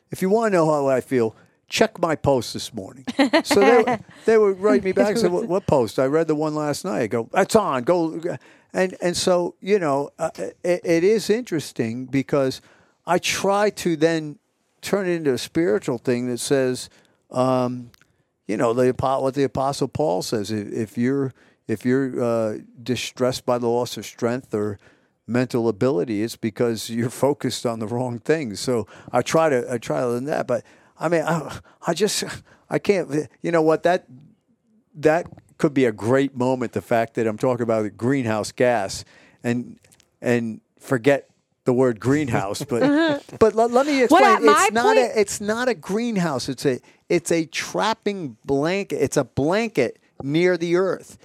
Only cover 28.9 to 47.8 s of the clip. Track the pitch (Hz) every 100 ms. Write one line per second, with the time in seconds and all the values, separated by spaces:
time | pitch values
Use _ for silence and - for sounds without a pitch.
28.9 | - - 127 123 160 160 131 - 123 -
29.9 | 151 127 120 135 160 - 120 - _ _
30.9 | - 156 170 156 165 143 - - _ -
31.9 | 165 202 - 185 - - _ - 147 -
32.9 | 202 160 147 143 _ 170 170 160 156 170
33.9 | 185 - 127 - _ _ _ _ _ _
34.9 | 156 147 160 170 - - - 165 139 123
35.9 | 107 101 131 139 135 123 131 117 - -
36.9 | 117 113 - 113 107 131 120 117 110 107
37.9 | 98 117 139 117 110 101 - 123 117 98
38.9 | - - _ - _ 123 120 117 113 _
39.9 | _ _ _ - 120 117 110 _ _ -
40.9 | 135 113 139 - _ _ _ - 123 131
41.9 | 110 113 147 147 110 98 104 143 120 262
42.9 | 294 330 285 - - 220 214 233 240 285
43.9 | 277 240 330 403 370 285 302 370 214 311
44.9 | 440 233 220 202 - 208 226 254 196 -
45.9 | 196 240 214 170 131 - 131 147 123 -
46.9 | _ - 175 - 170 160 - - 175